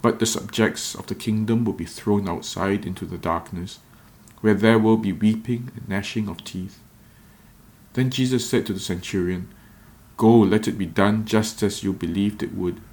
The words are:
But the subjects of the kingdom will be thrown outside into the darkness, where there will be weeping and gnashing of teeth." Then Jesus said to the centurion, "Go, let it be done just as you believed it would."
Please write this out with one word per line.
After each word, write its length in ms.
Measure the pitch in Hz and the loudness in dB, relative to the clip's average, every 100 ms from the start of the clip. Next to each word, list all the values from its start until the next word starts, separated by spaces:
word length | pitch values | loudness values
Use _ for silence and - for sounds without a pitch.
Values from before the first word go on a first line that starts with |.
But 160 | 120 110 | 0 2
the 80 | 110 | 0
subjects 680 | - 92 - 107 - - | -2 -6 0 0 0 -10
of 120 | - - | -10 -10
the 80 | |
kingdom 500 | 95 - 107 110 117 | -6 -2 -2 0 0
will 80 | 113 | 0
be 140 | - 85 | -2 -8
thrown 420 | - - 104 95 | -6 0 0 0
outside 560 | 87 - - 95 101 | -4 -6 -4 0 0
into 220 | 104 92 87 | -2 -8 -8
the 100 | 87 | -6
darkness, 640 | 85 82 - 90 90 - _ - - - - - | -4 -4 -4 -10 -10 -12 _ -20 -20 -20 -20 -2
where 100 | 107 | 2
there 260 | 98 110 113 | 4 6 6
will 200 | 110 110 | 6 4
be 120 | 98 | 2
weeping 600 | 82 107 110 123 120 120 | 0 2 0 -2 -6 -6
and 140 | - - | -12 -6
gnashing 400 | 98 107 113 104 | -6 -4 -6 -6
of 160 | 85 | -8
teeth." 340 | - 95 92 - - - - - - - - - - - - | -10 -10 -10 -14 -20 -20 -20 -20 -20 -20 -20 -20 -20 -20 -8
Then 160 | - 127 | -2 0
Jesus 360 | 131 127 127 - | 0 0 0 2
said 200 | 123 - | 0 0
to 80 | |
the 120 | 95 - | -6 -4
centurion, 560 | 90 - 98 87 90 92 - - - - - - - | -6 -4 -2 -2 -4 -8 -16 -20 -20 -20 -20 -20 4
"Go, 200 | 113 117 | 8 8
let 300 | 98 107 104 | 8 4 2
it 80 | 85 | -2
be 80 | |
done 400 | 87 90 101 110 | -2 2 2 2
just 380 | 107 107 110 - | 0 0 0 -2
as 200 | 104 - | -4 -2
you 120 | 98 | -6
believed 480 | 95 85 90 101 104 | -4 -4 -2 -2 -2
it 120 | - | -8
would." 280 | 95 90 85 - | -4 -6 -6 -16